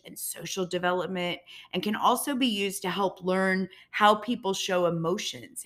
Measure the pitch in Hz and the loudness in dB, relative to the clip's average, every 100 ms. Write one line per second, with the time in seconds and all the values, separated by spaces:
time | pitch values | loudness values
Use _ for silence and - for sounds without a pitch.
0 | - - - - 160 196 175 180 180 180 | -14 -10 -10 -8 -8 -4 -2 0 0 0
1 | 180 180 175 - - - - 180 202 214 | -2 -4 -4 -6 -10 -20 -6 -4 -2 2
2 | 190 240 294 262 254 202 196 185 185 175 | 2 2 0 0 0 0 -2 -4 -4 0
3 | 190 - 175 190 190 190 180 - - - | -2 0 0 2 2 2 -2 -8 -8 4
4 | 208 214 226 240 196 190 - 180 175 170 | 6 6 2 -2 -2 -2 0 2 4 2
5 | 165 208 - 123 - - | 0 -2 -4 -10 -14 -16